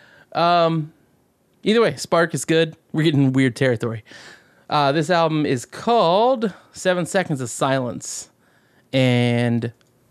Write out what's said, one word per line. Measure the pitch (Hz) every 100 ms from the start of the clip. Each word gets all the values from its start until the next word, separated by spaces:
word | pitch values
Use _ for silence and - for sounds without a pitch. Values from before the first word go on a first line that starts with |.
| - - _
Um, | - 170 175 165 165 151 - _ _ _ _ _ _
either | 180 226
way, | 208 123
Spark | - 143 170
is | 139 -
good. | 160 165 - _
We're | 160
getting | 156 143 135
weird | 131 131 120
territory. | 135 117 120 110 - - - - _ _ -
Uh, | 151 143
this | 151 151
album | 175 160 156 147
is | 123 -
called | - - 233 170 190 240 262 220 - _
Seven | - 185 180 170
Seconds | 196 175 139
of | 123
Silence, | - 139 135 123 - - - - _ _ _ _ _ _
and | 135 127 123 120 120 120 117 117 - _ _ _